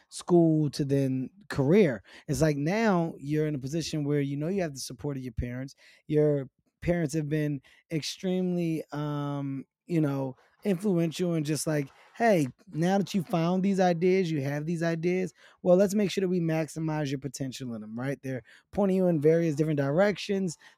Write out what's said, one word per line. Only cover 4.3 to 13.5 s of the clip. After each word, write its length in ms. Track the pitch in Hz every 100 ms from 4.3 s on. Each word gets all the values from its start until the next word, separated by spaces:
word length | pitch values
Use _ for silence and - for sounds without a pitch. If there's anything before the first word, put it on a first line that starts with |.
| 139
know 120 | 156
you 140 | 196
have 120 | 165
the 60 | 135
support 360 | - 127 147 135
of 60 |
your 100 | 127
parents. 440 | - 123 123 139 - - _ -
Your 400 | 151 151 143 135 _ _ _
parents 320 | 165 175 151
have 140 | 156 147
been 340 | 156 147 139 _ _ -
extremely, 920 | 160 - - 190 185 185 175 170 156 -
um, 720 | 143 151 147 143 143 139 135 - _ -
you 140 | 165
know, 360 | 147 139 135 - _ _
influential 720 | 208 175 208 170 165 147 180
and 100 | 165
just 220 | 147 147 165
like, 220 | 151 135 - - -
"Hey, 300 | 233 180 131 - -
now 240 | 151 175 202
that 180 | 175
you 80 | 202
found 400 | - 170 165